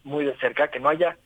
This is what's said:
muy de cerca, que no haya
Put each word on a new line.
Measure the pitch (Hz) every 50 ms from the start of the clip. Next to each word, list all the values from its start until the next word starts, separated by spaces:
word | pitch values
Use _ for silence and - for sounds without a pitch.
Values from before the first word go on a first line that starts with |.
| _
muy | 139 143 151 147
de | 139 131
cerca, | - - 127 117 - 147 151
que | - 127
no | 127 143
haya | 156 156 175 170 165 - _